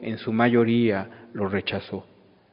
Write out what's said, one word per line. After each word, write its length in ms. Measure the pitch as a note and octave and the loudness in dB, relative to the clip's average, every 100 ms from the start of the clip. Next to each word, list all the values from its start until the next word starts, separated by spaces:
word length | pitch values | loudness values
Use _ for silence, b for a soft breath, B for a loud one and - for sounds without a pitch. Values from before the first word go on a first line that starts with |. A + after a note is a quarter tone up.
en 160 | - A2 | -8 -8
su 160 | - | -4
mayoría, 960 | A2 A#2+ A#2+ A2+ A#2 A#2 G2 G2 - - | 2 4 4 4 4 2 0 -4 -14 -16
lo 140 | - G2 | -6 -4
rechazó. 580 | G2 - G2 - G2 - _ _ _ _ | -4 -4 -8 -8 -12 -14 _ _ _ _